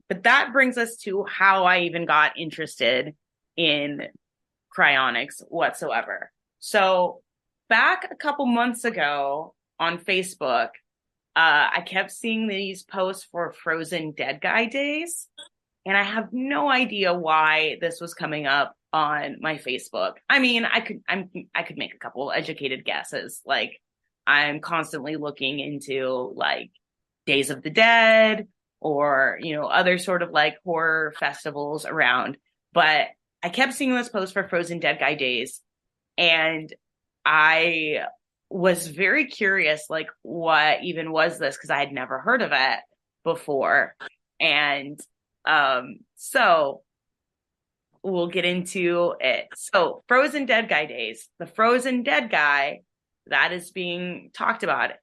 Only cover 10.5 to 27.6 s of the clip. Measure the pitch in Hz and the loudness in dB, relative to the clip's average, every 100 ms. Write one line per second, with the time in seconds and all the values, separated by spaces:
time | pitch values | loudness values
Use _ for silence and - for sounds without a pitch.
10.5 | 120 117 - _ _ _ _ _ 156 165 | 2 0 -6 _ _ _ _ _ 4 6
11.5 | 147 131 - 175 190 202 - 233 220 220 | 6 4 0 -4 -4 -4 -6 -4 -4 -4
12.5 | 196 196 190 - 202 185 185 - 170 165 | -4 -6 -10 -10 -4 -4 -4 -10 -6 -6
13.5 | - - 165 156 170 156 147 131 147 185 | -6 -4 -4 -4 -6 -6 -6 -6 -4 0
14.5 | 202 233 269 285 302 339 - - - - | 0 0 -2 -4 -4 -6 -10 -14 -20 -20
15.5 | _ _ _ 185 196 202 220 220 254 262 | _ _ _ 0 0 0 -2 -4 -4 -4
16.5 | 285 294 254 254 208 185 175 160 156 156 | 0 2 2 0 0 0 2 2 4 4
17.5 | 156 156 127 170 165 170 - 156 151 143 | 4 0 -2 -6 -6 -10 -8 -6 -4 0
18.5 | 143 - - _ 156 147 151 143 - 156 | 2 0 -4 _ 0 0 -2 -6 -6 -6
19.5 | 151 - 123 - 107 92 - - 277 254 | -6 -6 -8 -6 -4 -4 -4 0 2 4
20.5 | 233 233 233 226 208 - 190 190 - - | 2 0 -2 -2 -8 -6 -6 -6 -12 -8
21.5 | - 165 156 110 - 120 - 135 147 156 | -6 -6 -8 -12 -12 -12 -8 -6 -4 -6
22.5 | 156 139 131 - 73 - 139 90 - - | -6 -8 -6 -6 -6 -6 -10 -10 -12 -4
23.5 | 131 107 - _ _ _ _ - 143 147 | -2 -2 -8 _ _ _ _ 2 2 2
24.5 | 147 156 165 151 156 135 156 147 143 131 | -2 -4 -4 -4 -8 -8 -8 -8 -6 -6
25.5 | 143 139 143 139 135 131 127 131 135 - | -6 -6 -8 -6 -6 -4 -4 -6 -4 -2
26.5 | 65 - _ _ _ _ _ - 139 139 | -2 -6 _ _ _ _ _ 0 0 0
27.5 | 135 | -4